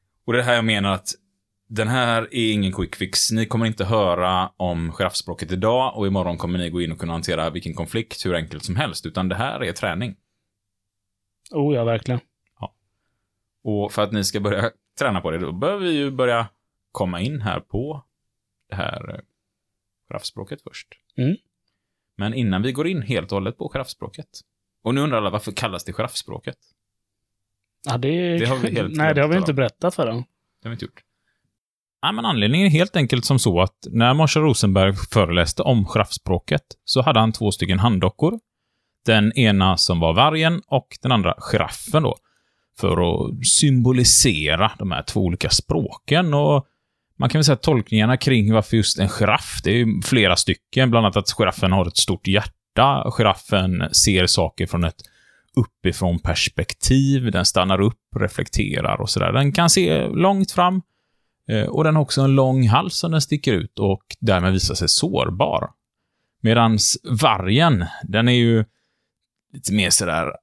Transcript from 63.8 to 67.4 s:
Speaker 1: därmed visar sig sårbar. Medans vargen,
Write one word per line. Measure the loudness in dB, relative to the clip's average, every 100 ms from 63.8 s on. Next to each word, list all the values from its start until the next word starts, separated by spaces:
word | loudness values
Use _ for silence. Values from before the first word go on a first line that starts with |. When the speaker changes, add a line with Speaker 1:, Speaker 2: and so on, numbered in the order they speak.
| -2 -2 -6 -6
Speaker 1:
därmed | 0 2 2
visar | 2 0
sig | 0 0
sårbar. | 0 0 0 -2 0 0 -2 -4 _ _ _ _ _ _ _
Medans | 2 4 4 4 2 -2 -2 0
vargen, | 2 2